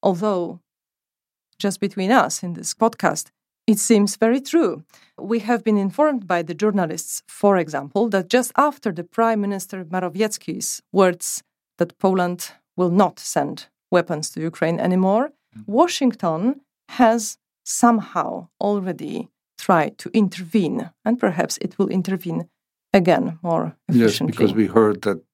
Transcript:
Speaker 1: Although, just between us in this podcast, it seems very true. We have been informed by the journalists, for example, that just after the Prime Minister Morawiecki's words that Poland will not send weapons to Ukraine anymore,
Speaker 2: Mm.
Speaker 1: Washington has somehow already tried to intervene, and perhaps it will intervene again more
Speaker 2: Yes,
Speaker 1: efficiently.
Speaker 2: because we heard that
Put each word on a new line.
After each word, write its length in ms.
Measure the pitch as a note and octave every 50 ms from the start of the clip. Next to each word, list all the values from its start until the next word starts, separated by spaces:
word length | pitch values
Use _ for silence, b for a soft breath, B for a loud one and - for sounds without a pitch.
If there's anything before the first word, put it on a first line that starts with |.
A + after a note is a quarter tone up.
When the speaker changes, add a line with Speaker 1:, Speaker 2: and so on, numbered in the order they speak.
| -
Speaker 1:
Although, 580 | G3 F#3+ E3 G3 G#3+ G3+ F3+ F3 E3+ E3+ F3 _ _ _ _ _ _ _ _ _ _ _ _ _ _ _ _ _ _ _ _
just 220 | - G3+ F#3+ -
between 300 | - G3 G3+ G3+ F#3 F#3+
us 320 | A#3 C4 F#3 - - - -
in 100 | F3+ E3+
this 220 | E3 F3 - -
podcast, 560 | _ - A3+ A3 _ - F3 - - - - _ _ _ _ _ _ _
it 120 | - A3 G#3
seems 380 | - - A#3 G#3 G3+ G3+ -
very 240 | - - A3+ A#3 C4+
true. 440 | C4+ - - E4+ D#4+ G3+ D3+ D3 D#3+ b b b b b b -
We 200 | - G3 A3+ A#3
have 240 | G3+ G#3+ A#3+ A3+ -
been 140 | A3+ G#3+ G#3
informed 480 | G3 G3 - - D4 D#4 C#4+ B3 G3+
by 160 | E3+ F3+ E3+ E3+
the 120 | D#3 F3
journalists, 680 | D3+ G#3 G#3+ G3+ G3+ F#3 D#3+ - - - - - - _
for 300 | _ - - - G3+ G3+
example, 520 | F#3 E3 D3+ D3+ C#3 C#3 C#3+ _ G3+ A#3 A#3
that 180 | G3 F#3+ F3+ F#3
just 240 | - B3 B3+ B3 -
after 360 | - - - - - - A3+ F3+
the 120 | D#3 F3
Prime 360 | F3 _ - A3+ A3+ A3+ G#3+
Minister 440 | G3+ G3+ G3+ G3 F#3 - - F#3+ F#3
Morawiecki's 1000 | D#3 E3+ F#3 F#3 F3+ D3 F3+ A3 G#3+ G#3+ - - - E3 F#3+ - - - - _ _ -
words 500 | F#3 G3 F#3 F3 F3+ - - - - _ _ _ _ _ _ _ _
that 200 | F3 E3+ - _
Poland 540 | - F#3+ F#3 F#3+ F3+ F3+ F3 F3 - - - _ _ _ _
will 140 | - F#3 F3
not 280 | E3+ F#3 G3+ E3+ - -
send 500 | - - - E3 C#3+ C#3+ C#3+ - - _ _ _ _ _
weapons 400 | - F3+ E3 - F3 D3+ D#3 -
to 100 | - -
Ukraine 400 | D#3 E3 E3 - - D#3+ E3+ E3
anymore, 500 | - F3+ F#3 F#3 F#3+ F#3+ G3 A3 C4 C#4+ _ _ _ _ _
Speaker 2:
Mm. 120 | G#3+ G#3+ -
Speaker 1:
Washington 920 | G3+ A#3+ E4+ F4 - - C#4+ B3+ A3 - - F3 D#3+ D#3+ F#3 A#3+ C#4+ C#4+ _ _ _ _ _ _ - -
has 380 | B3+ A3+ A3+ A#3 G#3+ - - _ _ _ _ _ _
somehow 840 | - - - - A#3+ A#3 A3 G3 - - F3+ D3 A#2+ - F3 F3 _ _ _
already 680 | - G3+ G#3 G3+ F#3 F#3 F3+ F3 - - - - - - _ _ _ _ _
tried 420 | _ - - F#3+ E3 D3+ - - _
to 120 | - - -
intervene, 760 | A3 G#3 F#3 - E3+ F#3 E3 - A3+ F#3 D3+ D3 - - E3+ _ _ _
and 120 | G#3+ A#3 B3
perhaps 400 | - G#3 E3+ D#3 F3 D#3+ - -
it 180 | - - - _
will 100 | G3 -
intervene 600 | - F#3 F3 - F#3+ F3+ - E3+ D#3+ E3+ E3+ _ _ _ _ _ _ _ _ _ -
again 460 | G3 F3+ F3 E3+ - - - E3 D#3+
more 360 | - F3 E3 D#3+ E3 E3 - _ _ -
Speaker 2:
Yes, 80 | D3+
Speaker 1:
efficiently. 360 | B2 A#2 A2 G2+ - - D#3 -
Speaker 2:
because 220 | - A#2 G2+ F#2
we 120 | G#2+ G#2+
heard 360 | F#2 F#2+ A2+ A2 G#2+ G#2 G2 -
that 160 | G#2+ G2 E2 - _